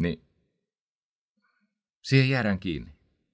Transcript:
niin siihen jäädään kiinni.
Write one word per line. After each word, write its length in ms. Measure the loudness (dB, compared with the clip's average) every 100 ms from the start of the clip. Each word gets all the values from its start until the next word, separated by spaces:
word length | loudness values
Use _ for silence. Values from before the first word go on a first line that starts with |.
niin 260 | -4 -4 _ _ _ _ _ _ _ _ _ _ _ _ _ _ _ _ _ _
siihen 260 | 2 4 4
jäädään 300 | 2 0 -2
kiinni. 340 | -4 -6 -8 -20 _ _ _